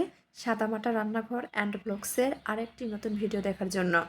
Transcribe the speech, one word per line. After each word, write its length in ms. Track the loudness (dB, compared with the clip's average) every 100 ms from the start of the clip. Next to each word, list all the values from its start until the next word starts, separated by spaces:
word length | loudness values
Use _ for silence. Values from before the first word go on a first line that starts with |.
| 0 -4 _ -6
সাদামাটা 480 | -2 0 0 0 0 0
রান্নাঘর 460 | 0 -2 -2 -4 -2 -2
and 120 | 0 -2
ব্লগসের 480 | -4 -4 0 2 2 0 -4
আরেকটি 320 | -4 -4 -6 -6
নতুন 180 | -4 -2 0
ভিডিও 200 | 0 0 0
দেখার 220 | 0 0 2
জন্য। 200 | 4 4